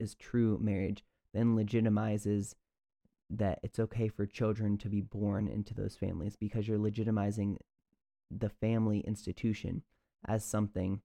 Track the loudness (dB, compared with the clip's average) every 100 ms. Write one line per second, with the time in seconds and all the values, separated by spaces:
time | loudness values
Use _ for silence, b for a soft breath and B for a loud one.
0 | -8 -8 -2 2 4 4 2 2 0 -2
1 | -8 _ _ 2 4 4 4 4 4 4
2 | 2 0 2 0 0 -8 _ _ _ _
3 | _ _ -10 -2 0 0 -4 -2 -2 0
4 | -2 0 -4 0 0 2 0 0 0 -2
5 | -2 -2 0 0 0 -2 -4 -4 -6 -4
6 | -4 -2 -6 -6 -4 -4 0 0 0 0
7 | 0 2 0 0 -2 -4 -8 _ _ _
8 | _ _ _ -4 -4 -2 0 2 2 2
9 | 0 -4 -6 -2 -2 -2 -4 -6 -10 _
10 | _ _ -4 -2 0 -2 0 0 -2 -2